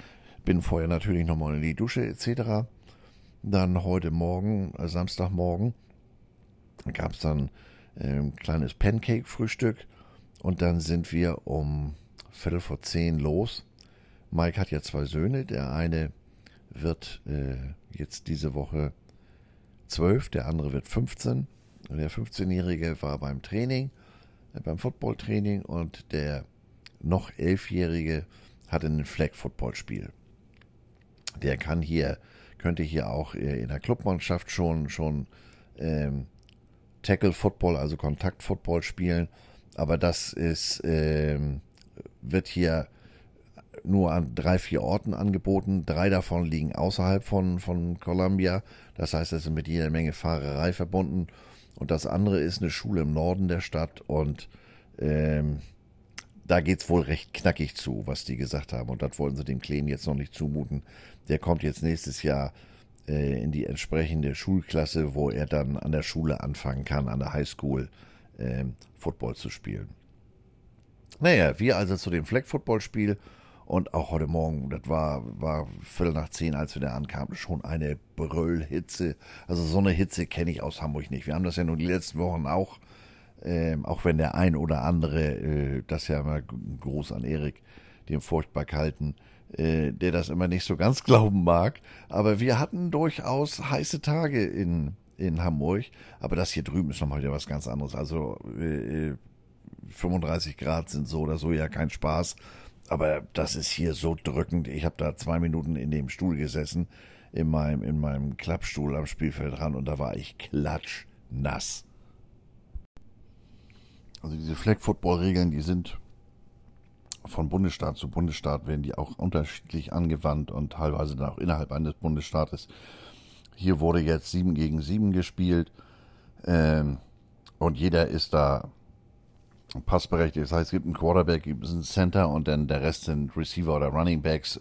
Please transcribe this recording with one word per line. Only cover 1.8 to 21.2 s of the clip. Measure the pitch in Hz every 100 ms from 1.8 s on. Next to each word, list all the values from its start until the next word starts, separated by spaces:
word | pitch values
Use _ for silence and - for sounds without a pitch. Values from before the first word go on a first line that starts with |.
| 113 - 110
et | -
cetera. | - 120 113 107 123 - - - - - - -
Dann | - 98 92 90
heute | 92 90 85
Morgen, | 82 85 90 101 107 92 -
äh, | 85
Samstagmorgen, | 85 92 - 95 92 90 87 117 117 - - - - - _ - - - - -
gab's | - 80 -
dann, | 78 76 67 - - - - -
äh, | 69 69
ein | 71 -
kleines | - 80 64
Pancake-Frühstück. | - 101 113 - 113 - - 113 - 117 - - - - - - -
Und | - 87
dann | 87 85
sind | 78 85 82
wir | 82 87 80 -
um | 73 73 73 73 73 - - -
Viertel | - - 85
vor | - 71
zehn | - 85 85 80
los. | 73 82 117 - - _ - - - - -
Mike | 82 85 92
hat | 92
ja | 76
zwei | - 71 71
Söhne. | 76 92 135
Der | 131 - 67
eine | 73 82 80 78 - - - - - -
wird, | - 80 82 - - -
äh, | 73 67 64 65 78 -
jetzt | - 71 - -
diese | 78 76
Woche | 69 69 78 73 - _ - - - - - - - -
zwölf, | - 87 120 -
der | - 62
andere | 80 71
wird | 67 -
fünfzehn. | 110 127 -